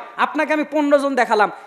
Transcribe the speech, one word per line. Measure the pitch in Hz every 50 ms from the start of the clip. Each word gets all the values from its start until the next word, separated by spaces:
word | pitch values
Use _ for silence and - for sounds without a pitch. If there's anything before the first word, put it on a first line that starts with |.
| - - - -
আপনাকে | 226 247 - 294 311 254 302
আমি | 302 294 294
পনেরো | 285 302 294 285 285 285
জন | 269 277 277
দেখালাম, | 254 233 214 226 214 208 185 - - -